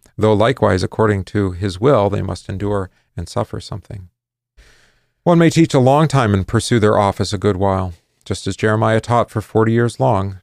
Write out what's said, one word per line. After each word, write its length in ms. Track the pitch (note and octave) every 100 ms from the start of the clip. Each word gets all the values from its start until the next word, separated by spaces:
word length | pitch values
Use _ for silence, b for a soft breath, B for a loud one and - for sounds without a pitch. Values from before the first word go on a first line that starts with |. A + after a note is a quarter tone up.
| b b
though 140 | G#2+
likewise, 500 | G#2 A2+ - G#2 F#2+
according 420 | - - G#2+ G2
to 280 | F2+ G#2 G2
his 260 | F2 G2+ F2+
will, 320 | B2+ B2 G2+
they 120 | G2+
must 260 | G2 F#2 -
endure 420 | G2 G2+ G2+ F#2 _ _ -
and 120 | E2+
suffer 320 | - A2 G#2+
something. 480 | - G2+ - G2+ F2+ _ _ _ _ _ b b b b b b
One 160 | F3 E3+
may 120 | E3
teach 220 | E3 E3
a 40 | C#3
long 300 | B2 C#3+ D#3+
time 260 | C3+ A2+
and 140 | G2 F2+
pursue 320 | A2+ - A#2+
their 180 | G#2+ G#2+
office 340 | G2+ - F#2+
a 60 | G2+
good 180 | G2+ F#2
while, 360 | G2 F#2+ F#2 E2+ _ _
just 220 | - G2 G2+
as 100 | -
Jeremiah 440 | A2 G#2+ A2+ A2
taught 300 | - A#2+ G#2+
for 100 | A2
forty 320 | - G#2+ A2+
years 280 | A2+ A#2 -
long, 400 | C3 G2+ G2 F#2+